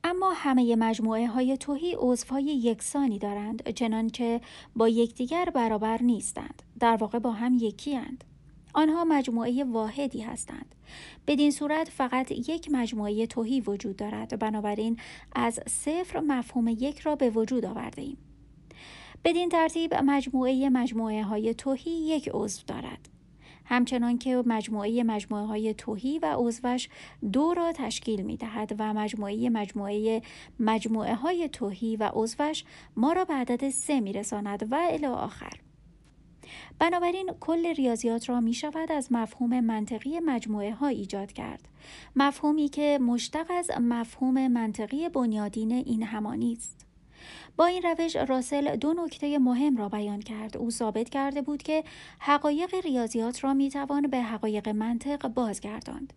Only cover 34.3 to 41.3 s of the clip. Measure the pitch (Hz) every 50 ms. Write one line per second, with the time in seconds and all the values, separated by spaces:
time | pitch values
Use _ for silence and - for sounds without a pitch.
34.3 | - 208 208 202 202 202 220 214 254 302 339 349 320 320 294 269 247 - - 214
35.3 | - - - - - - - - - - - - - - - - - - - -
36.3 | - - - - - - - - - - 302 339 349 349 349 349 349 381 392 370
37.3 | - - - - 320 339 330 339 320 294 269 247 233 226 - 233 226 233 226 -
38.3 | 247 247 233 226 240 - - 302 294 320 320 320 320 294 254 - 240 240 220 220
39.3 | - - 247 233 247 254 240 226 226 214 208 190 - - - 269 311 339 339 311
40.3 | 262 233 226 214 214 208 202 208 226 - 285 285 247 - 202 185 - 202 196 202